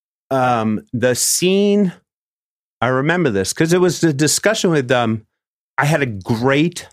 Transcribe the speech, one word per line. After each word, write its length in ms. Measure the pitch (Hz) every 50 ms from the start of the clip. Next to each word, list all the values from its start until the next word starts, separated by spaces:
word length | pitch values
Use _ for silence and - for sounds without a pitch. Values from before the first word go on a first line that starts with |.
| _ _ _ _ _ -
um, 560 | 135 131 127 123 123 113 110 110 107 98 - _ -
the 220 | 117 120 127 123
scene. 760 | - - - - - 170 185 190 196 202 202 202 208 202 175 - - _ _ _ _ _ _ _ _ _ _ _ _ _ _ _ -
I 60 | 113 123
remember 420 | 131 131 139 156 170 180 165 131
this 220 | 98 98 95 - -
'cause 200 | - 160 160 175
it 60 | 185
was 200 | 180 180 - -
the 120 | 170 165 143
discussion 560 | 131 156 143 - - - 202 220 - - 185
with, 220 | 165 147 131 120
um, 340 | 131 123 120 113 113 107 - _ _ _ _ _ _ _ _ _ - -
I 60 | 143
had 180 | 147 165 147 139
a 20 |
great, 800 | 120 104 95 90 - 117 110 123 135 139 147 160 175 175 - - -